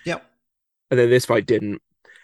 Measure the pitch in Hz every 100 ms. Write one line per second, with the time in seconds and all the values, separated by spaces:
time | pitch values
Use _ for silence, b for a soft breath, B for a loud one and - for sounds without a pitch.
0 | 170 165 _ _ _ _ _ _ - 127
1 | 120 127 - 117 98 107 104 101 _ _
2 | _ b